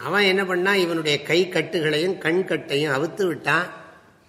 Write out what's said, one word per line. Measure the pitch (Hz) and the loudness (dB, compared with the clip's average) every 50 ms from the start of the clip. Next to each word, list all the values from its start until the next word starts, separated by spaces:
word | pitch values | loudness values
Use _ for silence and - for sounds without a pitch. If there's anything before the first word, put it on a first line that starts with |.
| - | -6
அவன் | 143 175 202 202 | -2 0 2 2
என்ன | 190 185 196 196 | 4 4 2 2
பண்ணா, | 185 185 175 180 196 202 | 0 0 0 2 2 2
இவனுடைய | 190 180 170 170 160 156 151 147 139 - | 2 2 2 0 0 0 0 0 0 0
கை | - 156 175 190 185 | 2 2 2 2 2
கட்டுகளையும் | - 165 156 - - 175 151 156 151 151 170 190 185 - | 0 -2 -2 -2 -2 -2 0 0 0 0 0 -2 -2 -2
கண் | - 156 170 185 185 | -2 0 0 0 0
கட்டையும் | 180 170 151 123 - 143 139 151 156 135 | 0 -2 -4 -2 -2 -2 -2 0 0 0
அவுத்து | 135 156 - - - 196 | 0 -2 -2 -2 -2 -2
விட்டான். | 175 151 117 - 147 147 165 180 180 - - - - - - - - - _ _ | -2 -2 -2 0 0 2 2 0 -2 -8 -14 -18 -20 -20 -20 -20 -20 -20 _ _